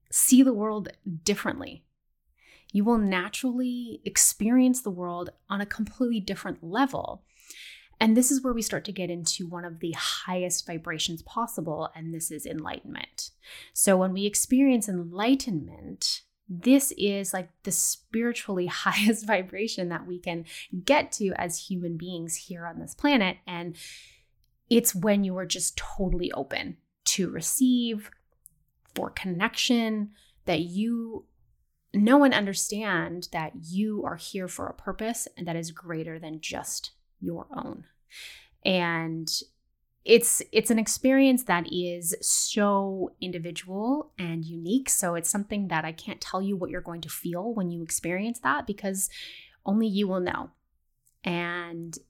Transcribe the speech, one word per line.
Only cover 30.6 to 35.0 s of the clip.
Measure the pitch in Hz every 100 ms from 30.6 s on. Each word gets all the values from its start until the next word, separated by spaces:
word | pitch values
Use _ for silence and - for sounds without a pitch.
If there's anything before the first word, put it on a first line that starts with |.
| 175 180 226 233 226 220 - _ _ _ _ _ _
know | 202 208 277 285
and |
understand | 208 202 190 - 208 220 175 170 175 175
that | 170 156 170
you | 160 185 214 208
are | 180 165
here | - 196 180
for | - 180
a |
purpose | - - 190